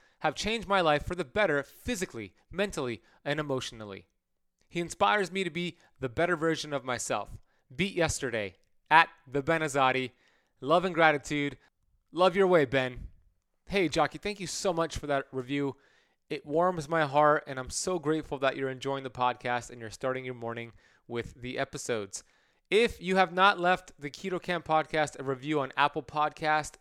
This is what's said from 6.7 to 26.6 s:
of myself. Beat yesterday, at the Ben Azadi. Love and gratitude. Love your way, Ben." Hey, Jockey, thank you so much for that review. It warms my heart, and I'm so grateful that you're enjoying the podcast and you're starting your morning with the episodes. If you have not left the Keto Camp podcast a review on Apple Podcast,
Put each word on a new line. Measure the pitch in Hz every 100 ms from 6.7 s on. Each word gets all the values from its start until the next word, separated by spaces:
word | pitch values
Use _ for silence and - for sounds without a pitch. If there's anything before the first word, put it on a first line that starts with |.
of | 143
myself. | 127 120 - 110 101 - - _ _
Beat | 131 196 175
yesterday, | 160 - 131 113 101 - _ _ -
at | 160 165 - -
the | 135
Ben | 135 165
Azadi. | 156 139 131 127 123 - _ _ _ _
Love | 131 170
and | 185 165
gratitude. | 160 147 - 147 143 - _ _ _ _ _
Love | 160 185 185
your | 190
way, | 175 131
Ben." | 135 127 123 - - _ _ _ _ -
Hey, | 196 165
Jockey, | 156 147 151
thank | 202 202
you | 175
so | - 196
much | 165 165 -
for | 143
that | 139 -
review. | 131 123 143 139 123 _ _ _ _ -
It | 151 147
warms | 151 180 180 143
my | 165 147
heart, | 143 151 151 -
and | 131
I'm | 127
so | - 190 180
grateful | 143 156 147 139
that | 135 135
you're | 135
enjoying | 131 135 135
the | 135
podcast | 131 123 120 123 123 120
and | 120
you're | 110
starting | - 131 131
your | 127
morning | 123 117 117 117 - _ _ -
with | 117 - 127
the | 123 131
episodes. | 139 - - 113 98 - - _ _ _ _
If | 202 233 -
you | 175 190
have | 180
not | 180 196 180
left | 175 180 - -
the | 143
Keto | - 190 180
Camp | - 170 156
podcast | 156 151 160 147 -
a |
review | 135 131 139 151
on | 131 -
Apple | 143 160
Podcast, | 135 151 151 - 156 156